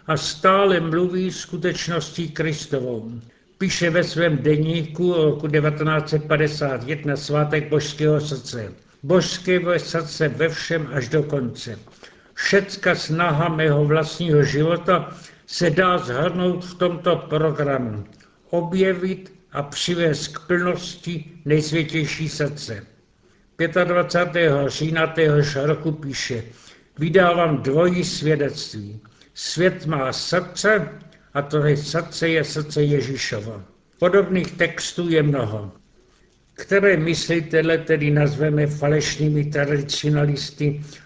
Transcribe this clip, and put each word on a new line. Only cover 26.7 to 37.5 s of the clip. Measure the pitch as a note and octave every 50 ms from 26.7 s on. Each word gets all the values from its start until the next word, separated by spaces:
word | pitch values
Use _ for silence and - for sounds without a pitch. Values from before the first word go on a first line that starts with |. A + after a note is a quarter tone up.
| - - _ _ _ -
"Vydávám | D3+ E3 D#3 F#3+ F3+ F3 F3 F3 E3+ D#3+ D3 B2
dvojí | A2 C3 C3+ D#3 F3 F3+ F3+ F3+ D#3+
svědectví. | - - - C#3+ D3+ D#3 C#3+ C#3+ C3+ - - - - - G#2+ G2+ G2+ G#2+ A2 - - _ _ _ _ _
Svět | - - - - D#3 F3 F#3 F3+ F3+ -
má | D3 D3+ C#3 C3 C3
srdce | A2+ - - - E3 F3+ F3+ - - - - G#3 A3 G3+ D3+ C#3+ - - - - - - _ _ -
a | C#3+
to | C#3+ - D3+
je | D3+ D3 D3+ C#3
srdce | D3 - - - E3+ E3+ - - - E3 E3
je | D#3+ D#3+ C#3+
srdce | - - D#3 D3 - - D3+
Ježíšovo." | D3 D3 D3 C#3 A#2+ B2+ C3+ B2 - - A#2+ G#2+ G#2 A2+ G#2+ G2+ F#2 - _ _ _ _ _ -
Podobných | F3 F3+ F#3 G3+ F#3+ F3+ F#3+ F3+ D#3+ C#3+
textů | - - E3+ E3 - - - - - - F3 E3+
je | D#3+ D#3
mnoho. | D3 D3 C#3+ C3+ A#2 G#2+ G#2+ G#2+ G2+ F#2+ - - _ _ _ _ _ _ _ _ _ _ _ _ _ _ _
Které | - - - F#3+ G3 F#3+ G3+ F#3
myslitele | D#3+ D#3 E3 D#3+ - - - E3 E3+ D3+ -